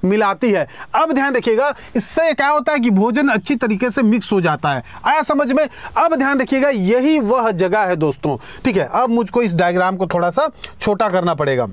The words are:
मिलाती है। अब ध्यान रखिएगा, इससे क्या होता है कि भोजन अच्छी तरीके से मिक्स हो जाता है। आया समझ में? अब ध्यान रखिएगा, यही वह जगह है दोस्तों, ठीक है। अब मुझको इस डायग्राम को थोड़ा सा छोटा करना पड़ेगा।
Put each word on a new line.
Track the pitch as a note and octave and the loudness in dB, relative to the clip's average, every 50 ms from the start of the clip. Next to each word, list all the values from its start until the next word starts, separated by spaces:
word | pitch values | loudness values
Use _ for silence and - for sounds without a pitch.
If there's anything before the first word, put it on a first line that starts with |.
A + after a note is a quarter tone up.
| - | 2
मिलाती | F#3 G3+ G#3+ G#3+ G3 G3 - - A#3+ | 2 2 2 2 0 0 0 0 2
है। | G3+ F3+ D3 - - - - - - | 2 2 0 -4 -8 -20 -20 -4 0
अब | - D#4 D#4+ D#4 | 0 0 2 0
ध्यान | C4+ C#4 C#4 C4+ | 0 0 0 -2
रखिएगा, | B3 - A#3 A3+ G#3+ C4 D4 C#4 - - - - | -2 0 0 0 2 2 0 -2 -6 -12 -6 -4
इससे | B3 F#3+ - - D#4+ E4 | -4 -4 -2 -2 0 0
क्या | E4 D4 - C#4+ C#4 | 0 2 0 0 2
होता | D4+ D4+ B3+ D#4+ | 2 0 0 0
है | D4+ D4 | 0 0
कि | A#3 A#3+ | 2 2
भोजन | G3+ F#3+ G3+ A#3 A3+ C4+ D4 C#4+ | 2 2 2 2 2 0 0 2
अच्छी | A#3 G#3+ G3+ - D4 | 0 0 0 -2 -4
तरीके | A#3+ - A#3 G#3+ F#3+ B3 B3 | -2 0 -2 -2 -2 -2 -2
से | G#3 - B3+ | 0 0 2
मिक्स | G#3+ A3 A#3+ - - A3 | 2 2 0 0 0 -2
हो | G3 | 0
जाता | E3+ E3 D3+ D3 - D3+ | 0 0 -2 -2 -2 -2
है। | C#3+ B2+ A#2+ - - - - | -2 -2 -6 -10 -18 -6 -2
आया | A3 C#4 D#4 D4 | 0 0 0 2
समझ | - D4+ C#4 D4 A#3+ | 0 0 0 0 0
में? | C4 D4 D#4 C4 - - - - - | 2 0 0 0 -4 -14 -18 -6 -2
अब | - D#4 E4+ D#4+ | 0 2 2 2
ध्यान | C#4 C4 C4+ C#4 C4+ | 2 0 0 0 0
रखिएगा, | C4 - C#4 C4+ C4 C#4+ | 0 0 0 0 2 2
यही | C#4 A3 F#3 F#3 A3+ B3 B3+ D4 D#4 D4+ | 0 0 0 2 2 2 4 2 2 2
वह | A#3+ G3+ A#3 C4 A#3 A#3 G#3 | 2 2 0 2 2 0 0
जगह | E3 F#3+ F#3 F3+ G#3+ | 0 0 0 2 0
है | G#3 F#3 F3+ | 2 0 0
दोस्तों, | E3 D#3 D3+ C#3 - - D#3+ C#3 - - - - - - | 0 0 -2 -2 -2 -4 -4 -4 -4 -8 -14 -20 -4 -2
ठीक | C4+ G#3+ F#3+ | 0 0 0
है। | D3+ - - | -2 0 0
अब | G#3 B3 B3 | 0 0 2
मुझको | A#3 A#3 A#3 F#3 - A#3+ | 2 0 0 0 0 0
इस | A#3+ G#3+ F3 | 0 0 0
डायग्राम | E3 F3+ F3 F3 F3+ F3+ F#3 G3 F3+ | 2 2 2 2 2 0 0 0 -2
को | F#3+ F3 | -4 -2
थोड़ा | - F3 F3 F3 | -2 0 0 0
सा | E3+ - D4+ D#4 - - - - - - | 0 0 -2 -2 -4 -8 -20 -20 -14 -6
छोटा | - A3+ G#3 F#3+ A3+ G#3+ | -2 -2 0 0 0 0
करना | F3+ F#3 F3 F3 E3 | 0 0 0 0 -2
पड़ेगा। | - D3+ C#3 C3+ B2 A#2+ G#2 | 0 0 0 0 0 -2 -4